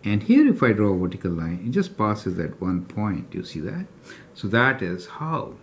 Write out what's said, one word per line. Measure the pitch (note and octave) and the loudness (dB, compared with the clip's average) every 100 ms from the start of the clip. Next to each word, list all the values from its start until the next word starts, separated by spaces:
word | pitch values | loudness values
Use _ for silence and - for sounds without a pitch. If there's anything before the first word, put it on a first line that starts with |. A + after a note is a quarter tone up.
And | G2+ G#2 | 0 -2
here | - C4+ D4 | 4 6 6
if | - | 4
I | B2 | 4
draw | G2+ G#2+ | 4 4
a | F#2 | 2
vertical | F2+ - F#2 | 0 -2 -4
line, | E2+ E2 F2 A2 | -4 -4 -4 -2
it | |
just | E3 F#3 - | -2 -2 0
passes | G#2+ G#2 - F2 | 0 0 -2 -4
at | E2 - | -4 -4
one | F#2 F2+ | -2 -2
point, | F2 - G#2 F2 - | -4 -4 -2 -4 -6
you | - | -10
see | - D#2 | -8 -8
that? | D#2 E3 F#3 - - - - | -6 -8 -10 -14 -20 -20 -20
So | - G2 | -8 0
that | A2+ B2+ B2+ | 4 4 2
is | F2+ F2+ - | -4 -6 -10
how | - D#3 D#3+ - F2+ | -10 -6 -4 -6 -14